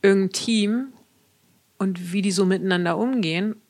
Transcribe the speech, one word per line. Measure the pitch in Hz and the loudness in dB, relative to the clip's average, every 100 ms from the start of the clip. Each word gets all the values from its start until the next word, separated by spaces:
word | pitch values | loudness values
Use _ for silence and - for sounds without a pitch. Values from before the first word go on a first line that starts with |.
irgendein | 202 196 190 | 6 4 2
Team | - - 220 202 226 269 - _ _ _ _ _ _ _ _ | -2 -2 0 2 -2 -4 -14 _ _ _ _ _ _ _ _
und | 196 180 180 | -4 -4 -4
wie | 190 | -2
die | 202 | -2
so | 185 185 | 0 2
miteinander | 185 190 180 175 170 | 2 0 0 0 -2
umgehen | 233 262 170 165 208 214 _ | -2 0 -2 -2 -4 -6 _